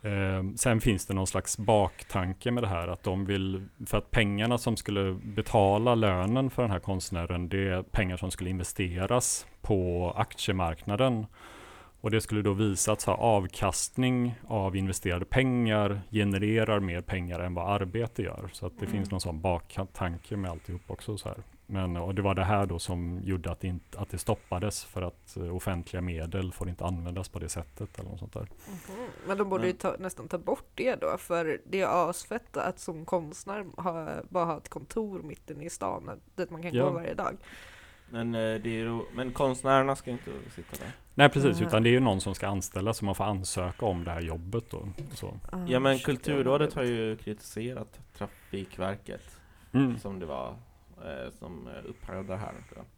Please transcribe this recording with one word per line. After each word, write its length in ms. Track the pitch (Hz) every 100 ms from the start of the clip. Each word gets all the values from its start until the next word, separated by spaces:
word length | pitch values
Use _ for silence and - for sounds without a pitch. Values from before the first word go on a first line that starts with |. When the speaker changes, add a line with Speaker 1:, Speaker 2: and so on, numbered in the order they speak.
Speaker 1:
Eh, 420 | 107 101 95 95 92 117
sen 260 | 131 113
finns 240 | - 98 -
det 80 |
någon 140 | 98 95
slags 300 | 95 - -
baktanke 920 | 107 107 95 - - 98 90 92 123
med 120 | 120
det 40 | 110
här, 200 | 87 87
att 160 | 87
de 220 | - 95 98
vill, 380 | 101 95 95 98 - 107
för 120 | 107
att 140 | -
pengarna 460 | 127 104 101 110 120
som 200 | - 110
skulle 360 | - 101 98 92
betala 720 | 113 104 - 117 98 104 120 117
lönen 540 | 107 90 95 127 135
för 120 | -
den 100 | 120
här 80 | 92
konstnären, 720 | - 92 - 87 85 87 87
det 180 | 98 98
är 160 | 92
pengar 340 | 92 - 95 90
som 140 | 92
skulle 180 | - 90
investeras 1000 | 92 90 - 92 87 98 123 - - - -
på 520 | - 101 90 87 87 -
aktiemarknaden. 1080 | 104 - - 95 85 82 - 104 131 117 107 - - - - - - -
Och 100 | 110
det 100 | 110
skulle 200 | - 107
då 120 | 104
visa 380 | 98 107 95 -
att 100 | 104
så 100 | -
här, 60 | 95
avkastning 1160 | 113 104 90 - 101 - - - 127 123 123 117 -
av 280 | 110 98 95
investerade 500 | 95 92 98 87 95
pengar 760 | 131 131 123 113 107 101 101 92
genererar 680 | 107 101 98 104 110 110 104
mer 220 | 95 87
pengar 380 | - 95 87 85
än 140 | 90
vad 180 | 87 87 101
arbete 400 | 95 113 113 -
gör. 260 | 90 82 92
Så 120 | - 90
att 80 | -
det 60 | 98
Speaker 2:
Mm. 120 | 98
Speaker 1:
finns 140 | 92
någon 100 | 92
sån 200 | 90 80
baktanke 960 | 92 85 - - 95 - 90 85 - 104
med 140 | 95
alltihop 300 | 82 - 90 -
också, 300 | - - 104
så 120 | -
här. 80 | 92 - - -
Men, 280 | 95 90 87
och 180 | 87 98
det 60 |
var 140 | 98 95
det 80 |
här 220 | 92 104 98
då 140 | 85
som 420 | - 90 87 90
gjorde 280 | 95 92 87
att 80 | 82
det 80 | 95
inte, 320 | 87 - -
att 100 | 101
det 80 | 90
stoppades, 680 | - 107 - 90 107 - -
för 160 | -
att, 360 | 90 - - -
eh, 180 | 87 90
offentliga 460 | - 90 - 95
medel 500 | 90 82 82 95 92
får 180 | - 90
inte 160 | 85 87
användas 440 | 90 85 90 92
på 100 | -
det 100 | 82
sättet 500 | - 82 - - -
eller 100 | 95
något 100 | -
sånt 140 | 98
där. 80 | - 101 - -
Speaker 2:
Mhm. 400 | 190 - 196 240 - 170
Men 100 | 202
de 120 | 196
borde 180 | 190 185
ju 60 |
Speaker 3:
Men 40 | 180
Speaker 2:
ta, 180 | 190 -
nästan 280 | 185 - -
ta 100 | 180
bort 300 | - 247 - -
det 200 | 240 233
då, 220 | 78 180
för 400 | - 170 160 135 -
det 120 | 190
är 280 | 185 165 165
asfett 480 | 180 - 226 - -
att 220 | - -
som 260 | - 160 165
konstnär 600 | 180 151 - - 208 185 -
ha, 440 | 175 165 156 151 -
bara 160 | 180 170
ha 120 | 147
ett 120 | -
kontor 520 | - 160 - 214 185
mitt 280 | 156 - -
inne 160 | 147 160
i 40 |
stan 400 | - 92 - 165 104 - -
dit 140 | 175
man 100 | 165
kan 120 | 170
Speaker 1:
Ja. 100 | 123
Speaker 2:
gå 60 | 143
varje 220 | 170 170
dag. 240 | - 190 196 - - - - - - -
Speaker 3:
Men, 260 | 117 117 117
eh, 40 |
det 300 | 110 110 113
är 140 | 113
ju, 160 | 113 120 - 123
men 160 | 127
konstnärerna 640 | 117 135 127 135 135 135 135
ska 160 | -
inte 200 | 120 - 67 - -
sitta 220 | - - -
där. 60 | - -
Speaker 1:
Nej, 160 | - 143
precis, 280 | 143 139 104
Speaker 2:
Nej. 80 | 107
Speaker 1:
utan 160 | 110
det 60 | 113
är 20 |
ju 80 | 123
någon 220 | 127 95
som 140 | 98 95
ska 120 | 98
anställas, 500 | 98 - 98 101 110
så 80 | 101
man 100 | 95
får 80 |
ansöka 640 | 101 98 92 - 90 - 113
om 180 | 90
det 80 | 85
här 100 | 85
jobbet 520 | 85 80 90 113 -
och 140 | - 101 - 143
så. 140 | - 95 - -
Speaker 2:
Ah, 60 | - -
Speaker 3:
Ja, 120 | 127
men 160 | 135 131
Speaker 2:
shit, 80 | -
Speaker 3:
Kulturrådet 720 | 131 - 143 127 143 147 -
Speaker 2:
vad 100 | 123
Speaker 3:
har 60 |
Speaker 2:
jobbigt. 280 | 120 113 110
Speaker 3:
ju 40 |
kritiserat 760 | - 107 - - 120 127 110 - - -
Trafikverket 1200 | 101 - - 98 92 - 92 101 - - - - - - -
Speaker 1:
Mm. 240 | 127 135 117
Speaker 3:
som 200 | 101 95
det 60 | 82
var, 300 | 67 62 113 120 - - -
eh, 340 | - 69 62 -
som, 280 | - 80 62
eh, 220 | - -
upphävde 440 | - - 90 98
det 40 | 95
här, 140 | 107
tror 240 | - - -
jag. 80 | -